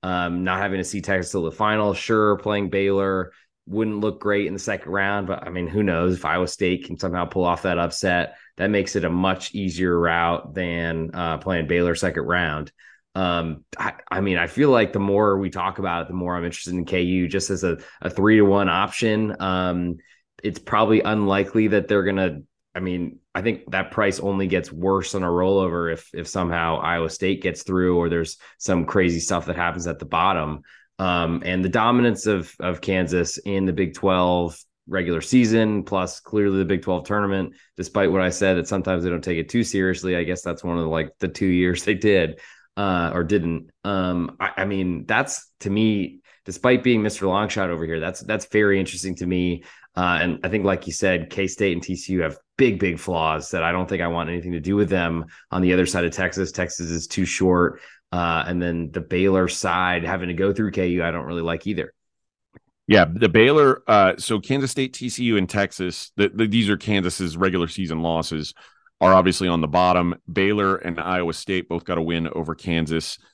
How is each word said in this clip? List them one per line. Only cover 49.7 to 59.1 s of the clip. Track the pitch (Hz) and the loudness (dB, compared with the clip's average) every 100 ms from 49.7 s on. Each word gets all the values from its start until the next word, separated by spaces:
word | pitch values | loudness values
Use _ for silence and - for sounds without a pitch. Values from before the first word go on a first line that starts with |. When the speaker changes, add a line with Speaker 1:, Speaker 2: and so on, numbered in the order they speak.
| - - 90 | -20 -10 -2
Speaker 1:
Uh, | 90 85 | 0 2
and | 87 - | 0 -2
I | 90 | -2
think, | 104 | 0
like | 95 92 - | 0 0 -4
you | |
said, | - 95 90 80 | -2 0 0 -2
K-State | - 95 - 98 | -4 -4 0 0
and | 87 | 0
T | 90 87 | -6 -8
C | - | -4
U | 92 | -2
have | 78 - _ - | -2 -4 _ 2
big, | 127 92 | 2 2
big | 92 80 | -2 -2
flaws | - 85 80 78 - | -4 -2 0 -2 -4
that | 87 | -2
I | 82 | 0
don't | 90 90 | 0 -2
think | 92 | -2
I | 85 | -2
want | 85 80 | -2 -4
anything | 87 87 | -6 -6
to | 85 | -6
do | 80 101 | 0 2
with | 98 | 2
them | 92 85 82 80 - - | 2 0 -2 -6 -12 -6
on | 92 | 0
the | 90 | 4
other | 90 87 | 4 2
side | 90 85 | 0 -2
of | |
Texas. | 90 92 95 90 | -2 -4 -2 -6
Texas | - 87 - 85 | -4 -6 -6 -6
is | 82 - | -6 -6
too | - 90 | -4 -2
short. | - 92 87 87 - - - - | 0 2 4 2 0 -20 -20 -8
Uh, | 90 85 82 82 | -4 0 0 -2
and | 90 | -4
then | 87 85 80 | -2 -4 -6
the | 87 | -8
Baylor | 80 | -4